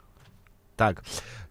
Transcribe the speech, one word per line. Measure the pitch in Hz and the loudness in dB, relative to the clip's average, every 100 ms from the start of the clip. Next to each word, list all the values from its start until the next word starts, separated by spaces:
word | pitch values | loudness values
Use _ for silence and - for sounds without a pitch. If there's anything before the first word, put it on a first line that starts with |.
| - - - - - - - - | -20 -20 -20 -20 -20 -20 -16 4
Так, | 110 85 - - - - - | 4 4 -6 -10 -10 -14 -2